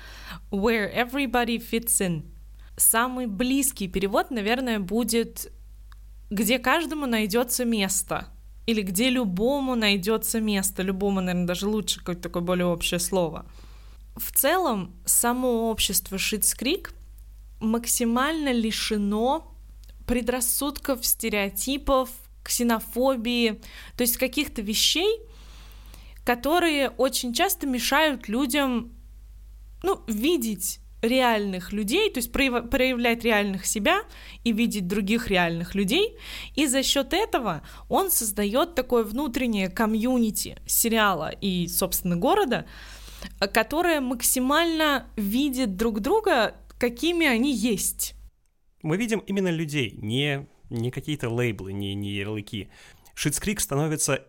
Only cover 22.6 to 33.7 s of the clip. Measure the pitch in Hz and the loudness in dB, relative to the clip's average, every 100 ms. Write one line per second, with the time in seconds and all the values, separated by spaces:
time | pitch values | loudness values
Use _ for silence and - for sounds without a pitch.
22.6 | 240 220 - 233 269 262 226 240 226 208 | 2 0 -2 0 2 2 0 2 2 0
23.6 | - - - - 240 - 254 285 - - | -10 -18 -8 0 0 2 0 0 -2 -4
24.6 | 202 214 - 302 415 453 - - - - | -2 2 2 4 2 0 -4 -18 -18 -18
25.6 | - - - - - - - 240 269 349 | -18 -18 -18 -18 -18 -4 0 0 4 4
26.6 | 339 294 247 240 262 262 247 233 381 - | 4 4 2 2 0 0 -2 2 2 0
27.6 | 277 247 - 277 311 262 - 226 277 294 | -2 0 2 4 4 2 -2 0 2 2
28.6 | 269 233 233 - - - - - - - | 2 0 -4 -10 -18 -18 -18 -18 -18 -18
29.6 | - - 370 381 - 214 285 339 226 190 | -18 -4 0 0 -2 0 2 2 0 -4
30.6 | - - - - 226 262 240 220 202 180 | -6 -8 -14 -2 2 4 4 4 0 -4
31.6 | 180 208 208 339 440 262 240 262 269 240 | -4 -4 0 2 2 0 -2 2 2 2
32.6 | 240 262 262 240 240 233 226 208 208 190 | 0 2 2 2 2 2 2 2 2 -2
33.6 | - | -2